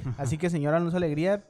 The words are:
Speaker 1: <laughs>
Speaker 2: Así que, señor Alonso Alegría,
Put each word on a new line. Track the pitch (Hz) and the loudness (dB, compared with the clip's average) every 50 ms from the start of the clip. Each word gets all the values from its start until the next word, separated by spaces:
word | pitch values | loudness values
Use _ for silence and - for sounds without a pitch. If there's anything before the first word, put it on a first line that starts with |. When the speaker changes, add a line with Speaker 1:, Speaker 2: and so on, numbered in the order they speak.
| - | -8
Speaker 1:
<laughs> | 131 117 - | -8 -6 -4
Speaker 2:
Así | 143 117 156 151 | -2 -2 -2 0
que, | 175 175 | 0 0
señor | 170 160 143 147 156 | 0 0 2 2 2
Alonso | 170 175 165 170 180 | 2 2 2 0 0
Alegría, | 180 160 147 151 165 190 202 202 - - | 0 0 0 0 2 0 0 0 -2 -8